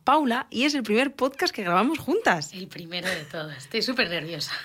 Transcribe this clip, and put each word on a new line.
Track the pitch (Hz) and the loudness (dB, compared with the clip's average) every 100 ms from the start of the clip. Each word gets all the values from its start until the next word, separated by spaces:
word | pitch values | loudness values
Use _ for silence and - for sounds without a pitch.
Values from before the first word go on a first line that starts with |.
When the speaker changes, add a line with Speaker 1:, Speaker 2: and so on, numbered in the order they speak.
| - | 4
Speaker 1:
Paula | 302 262 240 - | 4 4 0 -2
y | 214 | 0
es | 285 | 0
el | 285 | 0
primer | 214 214 269 - | 2 2 2 0
podcast | 269 - - | -2 0 -2
que | - | 0
grabamos | 180 180 247 320 | 2 4 4 0
juntas. | - 403 254 170 - | 0 2 2 2 -2
Speaker 2:
El | 185 190 | -10 -12
primero | - 165 180 185 | -12 -10 -6 -4
de | 170 147 | -4 -6
todos. | 170 156 135 | -10 -8 -12
Estoy | - 226 | -6 -2
súper | 214 254 185 | 0 0 0
nerviosa. | 170 156 156 - - | -2 -4 -6 -6 -6